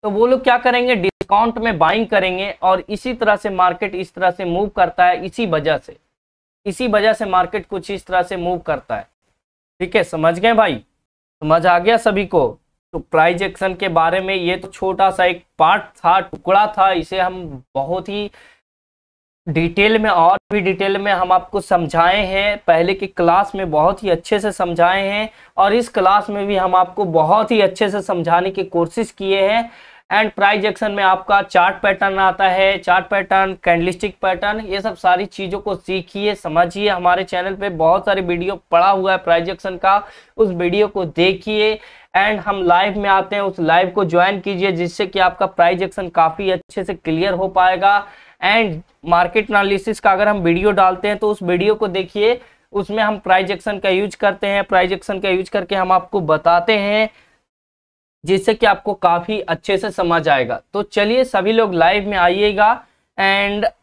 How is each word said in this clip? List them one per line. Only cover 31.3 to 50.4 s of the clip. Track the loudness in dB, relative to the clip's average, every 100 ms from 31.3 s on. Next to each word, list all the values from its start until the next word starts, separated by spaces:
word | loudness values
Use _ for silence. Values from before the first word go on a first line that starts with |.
| 0
चार्ट | 2 2 2 0
पैटर्न | -2 0 -2 0
आता | 0 2 0
है, | 2 2 0
चार्ट | 2 0 2
पैटर्न, | -4 0 0 0 -2
कैंडलस्टिक | 0 2 0 -4 -8 -4
पैटर्न, | -4 -2 -4 -6
ये | -6 -6
सब | -6 -2
सारी | 0 2 -2
चीज़ों | -8 -8 -6
को | -6 -8
सीखिए, | -6 -8 -6 -4 -4 -4
समझिए। | -4 0 0 0 -2
हमारे | 0 0 0
चैनल | -2 -4 -6 -6
पे | -8
बहुत | 0 2 2 2
सारे | -2
वीडियो | -2 -4 -4 -8 _
पड़ा | 2 2
हुआ | 2 0
है | -2
प्राइस | 0 0 0
एक्शन | -8 -10 -4
का, | 0 0 -2 -20 _ -2
उस | -2
वीडियो | 0 -2 0 0
को | 0 -6
देखिए। | 2 2 2 -4 0 0 -2 -10 -20 _ 0
And | 0 -2
हम | -4 -2
लाइव | 2 4 2 -2
में | 2
आते | 2 2 -4
हैं, |
उस | -4 -2
लाइव | 2 4 2
को | 0 0
ज्वाइन | 2 2 0
कीजिए, | -4 -2 -2
जिससे | -2 -4 -4 -6
कि | 0
आपका | 0 0 -6
प्राइस | 2 2 2
एक्शन | -4 -6 -6
काफ़ी | 0 0 0 -2
अच्छे | -2 -4 -10
से | -8
क्लियर | -8 -4 -2 0
हो | -2 -2
पाएगा। | 2 2 4 2 2 -2 -18 -20 _ 0
And | 2 0 -4 -14 _ 0
मार्केट | 2 2 -2 0
एनालिसिस | 0 2 -2 -4 -2
का | 0
अगर | 2 0
हम |
वीडियो | 0